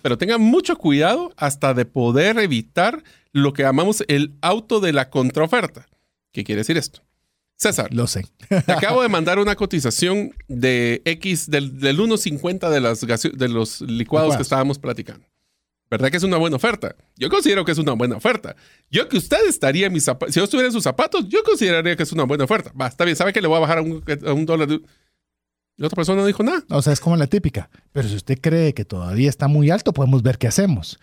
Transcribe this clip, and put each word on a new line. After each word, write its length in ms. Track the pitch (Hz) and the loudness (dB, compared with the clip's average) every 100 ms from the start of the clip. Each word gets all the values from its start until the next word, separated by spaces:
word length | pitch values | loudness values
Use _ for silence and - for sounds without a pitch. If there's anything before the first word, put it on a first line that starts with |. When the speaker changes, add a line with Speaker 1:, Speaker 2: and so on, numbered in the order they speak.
Speaker 1:
Pero 160 | 135 120 | -2 -2
tengan 220 | 185 233 | 0 4
mucho 360 | 220 320 359 339 | 4 4 2 0
cuidado 560 | 165 143 165 254 349 - | 2 4 4 2 -2 -4
hasta 380 | 143 143 139 | -4 0 0
de 100 | 123 | 0
poder 540 | 120 135 120 127 190 226 | 0 0 2 4 2 2
evitar 640 | 202 120 113 - 196 311 - _ _ | 0 0 -2 0 0 0 -10 _ _
lo 220 | 139 139 | 0 2
que 100 | 139 | 2
llamamos 400 | 135 135 185 208 - | 2 2 2 0 0
el 260 | 143 147 - | 0 0 -2
auto 400 | 165 214 220 220 | 0 0 0 0
de 120 | 185 | 2
la 180 | 143 131 | 0 0
contraoferta. 760 | 139 127 156 160 247 180 - - _ _ _ _ | 0 0 0 0 0 -2 -8 -20 _ _ _ _
¿Qué 100 | - | -10
quiere 180 | 104 104 | -4 -4
decir 140 | 110 165 | 0 -2
esto? 260 | - - _ _ _ _ _ - | -2 -10 _ _ _ _ _ -4
César, 360 | 214 - 104 | -2 0 -2
Speaker 2:
Lo 140 | 117 120 | -2 -2
sé. 180 | - 95 _ - | -4 -8 _ -2
Speaker 1:
te 240 | 190 - | 0 2
acabo 280 | 170 202 247 | 0 2 2
de 60 | 247 | 2
mandar 300 | 180 160 190 | 0 0 2
una 160 | 202 | 0
cotización 800 | 202 190 170 127 - 175 202 202 - - | 0 -2 -2 -2 0 0 0 -4 -10 -12
de 520 | 127 131 123 120 117 | -2 0 2 0 0
X, 440 | - 165 196 170 - | -2 -4 -2 -4 -2
del, 280 | 147 139 131 | -2 -2 -4
del 220 | 139 143 | -2 0
uno 160 | 226 220 | 2 0
cincuenta 520 | 190 143 175 185 175 | -2 -4 -4 -4 0
de 120 | 147 | 2
las 240 | 120 113 | 2 -2
gaseo-, 280 | 117 113 - 131 | -2 -2 -2 -2
de 120 | 127 | -2
los 320 | 117 110 - | 0 -4 -6
licuados 180 | - 113 | -6 -6
Speaker 2:
Licuados. 380 | 117 151 156 135 | -2 0 2 0
Speaker 1:
que 60 | |
estábamos 360 | 131 135 135 135 | 0 0 0 -2
platicando. 440 | 131 113 113 - _ _ _ _ _ _ - | -6 -8 -10 -16 _ _ _ _ _ _ -6
¿Verdad 200 | 113 131 | -2 0
que 60 | 175 | 0
es 60 | |
una 160 | 190 175 | 0 0
buena 180 | 165 131 | 0 0
oferta? 400 | 233 208 87 - _ - | -2 -2 -6 -12 _ -8
Yo 120 | 131 | -2
considero 360 | 403 277 196 | 0 2 0
que 60 | 165 | 0
es 60 | 160 | -2
una 140 | 147 | 0
buena 240 | 113 123 101 | 0 -2 -2
oferta. 400 | 220 233 - - _ _ _ | -2 -2 -6 -18 _ _ _
Yo 180 | 190 330 | -2 0
que 80 | 220 | -2
usted 300 | - 339 427 | 0 2 2
estaría 380 | - 135 151 196 | 2 0 0 0
en 60 | |
mis 120 | 170 | 0
zapa-, 220 | 143 127 - | -2 -2 -2
si 120 | 151 | 0
yo 40 | |
estuviera 220 | 196 254 254 | 0 0 0
en 40 | |
sus 100 | 226 | 0
zapatos, 460 | 156 131 320 381 190 | -2 -2 -2 -2 0
yo 140 | 381 | 0
consideraría 500 | 440 403 196 165 165 | 2 0 2 0 0
que 80 | 170 | -2
es 60 | 156 | -2
una 120 | 160 | -2
buena 200 | 131 147 | 0 0
oferta. 280 | 131 214 - 131 | 0 0 -2 -8
Va, 60 | 127 | -6
está 160 | - | -2
bien, 120 | 170 160 | -2 0
sabe 160 | 185 | 0
que 80 | 214 | 0
le 60 | 175 | 2
voy 100 | 165 | 2
a 20 | |
bajar 180 | 156 165 | 2 0
a 40 | |
un, 200 | 160 160 - 143 147 | -2 -6 -6 -6 -2
a 60 | |
un 140 | 143 160 | -2 0
dólar 220 | 165 147 | 0 0
de 120 | 156 - _ _ _ _ _ _ _ _ - | -2 -6 _ _ _ _ _ _ _ _ -8
la 120 | 151 | -6
otra 80 | 180 | -2
persona 240 | 165 196 | 0 2
no 60 | 202 | 2
dijo 160 | 202 | 0
nada. 180 | 220 349 - | 0 -2 -2
Speaker 2:
O 100 | 143 | 0
sea, 100 | 143 | 2
es 80 | 143 | 2
como 160 | 170 170 | 2 2
la 100 | 143 | 2
típica, 420 | 202 156 - - _ _ | 0 -2 -4 -10 _ _
"Pero 160 | 139 107 | -4 -4
si 60 | |
usted 240 | 101 - 131 | -4 -4 -2
cree 340 | 160 165 160 | 0 2 2
que 100 | 127 | 0
todavía 440 | 101 92 87 101 139 | -6 -6 -4 0 2
está 200 | - 139 | 2 2
muy 220 | 151 147 | 4 4
alto, 220 | 196 - | 2 0
podemos 300 | 156 131 131 | 0 2 4
ver 160 | 117 127 | 2 0
qué 80 | 113 | -2
hacemos". 520 | 139 196 113 80 - | 2 2 0 -4 -8